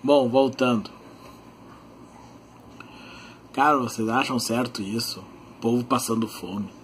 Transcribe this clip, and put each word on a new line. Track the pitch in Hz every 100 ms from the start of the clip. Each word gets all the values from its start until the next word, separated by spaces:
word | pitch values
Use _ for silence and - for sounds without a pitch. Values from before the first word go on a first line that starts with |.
Bom, | 135 143 123
voltando. | 131 135 - 127 117 98 - - - - - - - - - - - - - - - - - - - - - - - - - -
Cara, | - 143 143
vocês | 117 - 110
acham | 120 139 127
certo | 117 117 123 -
isso? | 98 113 - -
O | - - - -
povo | 117 120
passando | 120 123 - 113 113
fome. | - 98 101 95 -